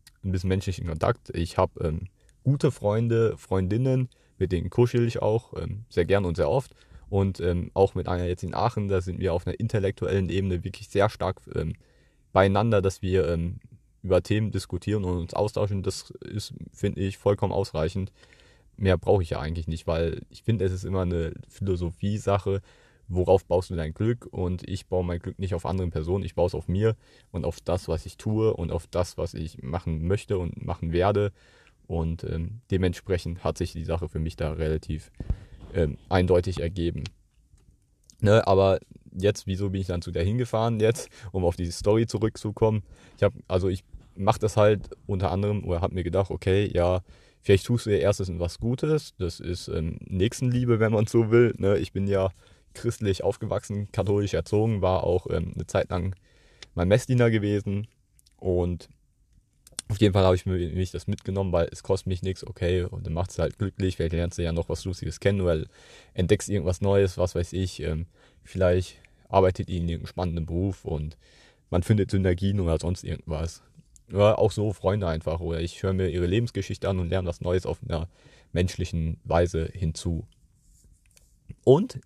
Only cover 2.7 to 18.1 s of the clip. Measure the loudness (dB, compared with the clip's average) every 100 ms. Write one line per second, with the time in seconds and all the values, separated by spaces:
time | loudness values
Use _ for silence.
2.7 | 0 0 0 2 2 2 -2 -4 -2 0
3.7 | 0 2 0 -2 _ _ -4 -2 -2 0
4.7 | 2 4 4 0 0 0 0 -2 -10 -8
5.7 | -8 -6 0 2 2 2 0 2 0 -2
6.7 | -12 -20 -20 -4 0 0 0 0 0 -2
7.7 | -8 -8 -6 -4 -2 -2 -4 -6 -2 -2
8.7 | -2 -2 -2 -2 -4 -2 -2 -4 -4 -2
9.7 | 0 -2 -2 -2 0 0 0 0 -2 -4
10.7 | -10 -4 0 0 0 -6 -6 -8 -6 -6
11.7 | -6 _ _ _ _ _ 4 4 4 2
12.7 | 2 2 -2 0 2 2 0 -2 -6 -14
13.7 | -20 _ _ 2 2 2 0 0 -4 -6
14.7 | -6 -2 -2 0 -2 -2 -2 -2 0 -2
15.7 | -2 -4 -6 -8 -16 -10 -10 -10 -12 -16
16.7 | -4 -4 -2 -4 0 0 0 0 -2 -2
17.7 | -2 -2 -2 -6